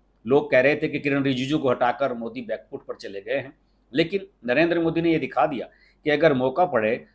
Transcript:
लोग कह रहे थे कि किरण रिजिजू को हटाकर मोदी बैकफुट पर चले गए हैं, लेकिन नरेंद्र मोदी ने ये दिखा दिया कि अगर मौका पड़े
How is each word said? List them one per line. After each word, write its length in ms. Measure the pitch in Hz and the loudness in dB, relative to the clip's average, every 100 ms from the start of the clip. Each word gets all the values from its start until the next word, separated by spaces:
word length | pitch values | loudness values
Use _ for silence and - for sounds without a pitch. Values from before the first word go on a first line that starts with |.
| _ _ 110 | _ _ 0
लोग 240 | 139 147 | 0 4
कह 100 | 127 | 4
रहे 160 | 131 147 | 4 2
थे 120 | 151 | -2
कि 120 | 143 | -4
किरण 220 | 147 139 | -2 0
रिजिजू 360 | 139 123 131 151 | 0 -2 -2 0
को 120 | 131 | 0
हटाकर 440 | 120 123 120 139 | 0 0 0 -4
मोदी 280 | 120 117 120 | -4 -8 -10
बैकफुट 440 | 110 110 - 139 - | -10 -10 -10 -18 -14
पर 80 | |
चले 260 | 123 113 98 | -14 -12 -14
गए 160 | 101 135 | -6 -6
हैं, 220 | 131 - _ _ _ | -6 -18 _ _ _
लेकिन 320 | 135 160 196 190 _ 120 | -2 0 -2 -8 _ -2
नरेंद्र 340 | 127 170 170 | 2 2 2
मोदी 200 | 165 160 | 0 0
ने 120 | 165 | 0
ये 60 | 160 | 0
दिखा 280 | 131 - 151 | -2 0 0
दिया 220 | 131 87 _ _ _ | -2 -10 _ _ _
कि 60 | 151 | -2
अगर 220 | 147 160 | 4 4
मौका 320 | 135 127 135 | 4 0 2
पड़े 420 | 180 123 107 131 - | 2 2 2 -2 -6